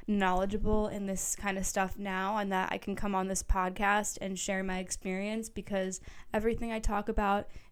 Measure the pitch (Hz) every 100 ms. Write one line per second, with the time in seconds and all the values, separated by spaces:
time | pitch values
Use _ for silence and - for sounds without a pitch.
0 | - 208 185 180 196 214 214 214 214 202
1 | 196 190 - - 202 196 190 202 190 -
2 | 202 185 190 214 202 185 185 190 - 196
3 | 202 190 190 190 - 190 185 185 202 208
4 | 208 - 190 185 - 190 190 185 185 -
5 | 190 185 202 220 220 - - 196 190 185
6 | - - - 220 220 226 233 220 - 208
7 | 214 214 202 202 - - -